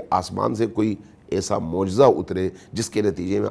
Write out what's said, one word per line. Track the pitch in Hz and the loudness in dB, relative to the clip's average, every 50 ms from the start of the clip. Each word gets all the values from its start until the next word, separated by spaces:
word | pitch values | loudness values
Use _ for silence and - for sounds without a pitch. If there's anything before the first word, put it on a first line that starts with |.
| - - - | -4 0 0
आसमान | 92 92 - 92 95 101 117 120 | -2 0 -2 -4 -2 -2 -2 0
से | 104 117 | 0 -2
कोई | 107 - - 107 110 101 - - - - - - - - | -2 0 -2 -2 -2 -2 -6 -12 -20 -20 -20 -10 -4 -4
ऐसा | 95 92 - 104 101 | -4 -2 0 -2 -2
मौजज़ा | 78 80 82 90 98 95 92 110 139 | -2 -4 -2 -2 -2 -2 4 6 6
उतरे | 127 98 76 95 - 92 92 92 92 - - - - - | 6 6 4 0 -4 -4 -2 -2 -4 -4 -8 -18 -10 -6
जिसके | 107 113 - - 107 104 | -6 -6 -4 -2 0 0
नतीजे | 104 85 85 87 92 98 104 | 0 0 -2 -4 -2 0 0
में | 104 101 | -2 -2